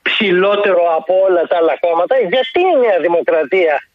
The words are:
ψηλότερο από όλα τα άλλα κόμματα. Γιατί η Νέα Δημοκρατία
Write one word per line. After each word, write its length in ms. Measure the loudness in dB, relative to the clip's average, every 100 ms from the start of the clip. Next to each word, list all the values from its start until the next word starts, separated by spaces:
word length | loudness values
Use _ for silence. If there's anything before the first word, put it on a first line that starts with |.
ψηλότερο 800 | -6 -4 0 0 0 0 0 0 0 -2
από 140 | 0 0 2
όλα 160 | 0 0
τα 60 | 0
άλλα 160 | 0 0 -2
κόμματα. 300 | -2 0 0 0
Γιατί 260 | -2 -2 0 2
η 20 | 2
Νέα 160 | 2 0 0
Δημοκρατία 680 | 0 0 -2 0 0 0 -2 -6